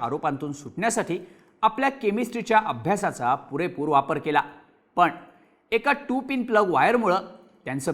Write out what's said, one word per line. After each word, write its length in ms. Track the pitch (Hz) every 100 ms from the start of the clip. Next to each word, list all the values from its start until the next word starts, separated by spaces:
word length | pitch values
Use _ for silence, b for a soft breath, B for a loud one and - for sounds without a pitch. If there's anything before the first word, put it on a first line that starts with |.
आरोपांतून 500 | 120 147 151 139 147
सुटण्यासाठी 680 | 139 120 131 226 226 170 180 B B B B
आपल्या 260 | 220 220 269
केमिस्ट्रीच्या 720 | 269 214 208 240 240 - 220 214
अभ्यासाचा 680 | 120 131 202 185 135 123
पुरेपूर 540 | 135 - 143 175 175 147
वापर 300 | 139 - 151
केला, 240 | 156 147 - - _ _ _ -
पण 140 | 170 - - b b b _
एका 220 | 226 277
टू 280 | 277 - 254
पिन 220 | 262 269
प्लग 280 | 240 214 196
वायरमुळं 460 | 139 165 247 214 185 180 - - _
त्यांचं 280 | - 135 135